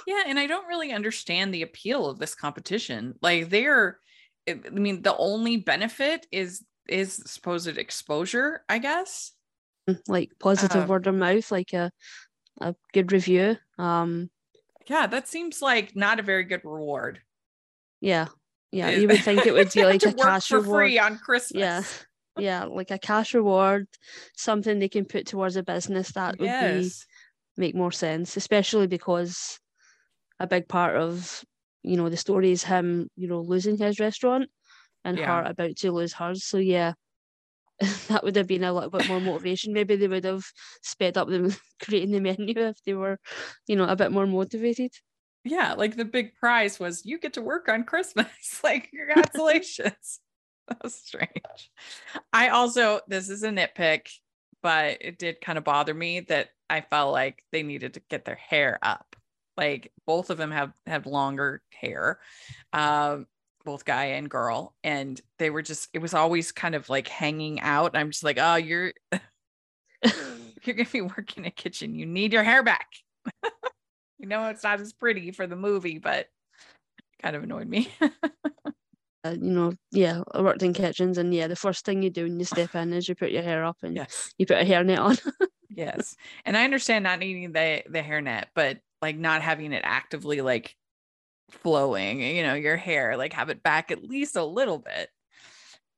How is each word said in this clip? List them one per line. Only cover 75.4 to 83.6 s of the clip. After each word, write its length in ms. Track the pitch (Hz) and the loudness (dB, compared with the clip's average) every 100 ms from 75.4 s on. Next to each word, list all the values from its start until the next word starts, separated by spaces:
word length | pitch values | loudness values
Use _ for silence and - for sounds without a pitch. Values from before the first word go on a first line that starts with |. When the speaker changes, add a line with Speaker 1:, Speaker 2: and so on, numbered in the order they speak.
| 180 | -6
Speaker 1:
the 80 | 180 | -2
movie, 440 | 202 202 175 156 | 0 0 -2 -4
but 220 | 165 139 - _ _ _ - _ _ _ | -2 -2 -2 _ _ _ -20 _ _ _
it 260 | _ _ | _ _
kind 120 | - 147 | -6 -6
of 80 | |
annoyed 240 | 156 151 - | -8 -10 -4
me. 240 | 208 254 - | -2 -2 0
<laughs> 300 | 311 - 302 - 302 - 294 - _ _ _ _ | 0 0 -8 -6 -10 -8 -12 -14 _ _ _ _
Speaker 2:
Uh, 80 | 160 170 | -8 -4
you 100 | 180 | 0
know, 220 | 180 170 180 _ | 2 2 -2 _
yeah, 300 | 196 175 170 - | 4 4 2 -4
I 100 | - | 2
worked 220 | 190 - | 2 4
in 100 | 180 | 2
kitchens, 440 | 175 180 - 180 180 | 2 -2 0 0 2
and 160 | 175 | 0
yeah, 140 | 170 160 | 0 0
the 80 | 175 | -2
first 300 | 202 175 - | -2 -2 -2
thing 160 | 196 | -2
you 60 | 190 | 0
do 140 | 170 | -2
when 160 | 170 175 | -4 -4
you 60 | 175 | -4
step 300 | 175 170 175 | -2 -2 -2
in 180 | 170 | -4
is 160 | 175 175 | -2 -4
you 60 | 180 | -4
put 160 | - | -2
your 100 | 143 | -2
hair 220 | 170 160 | -2 -2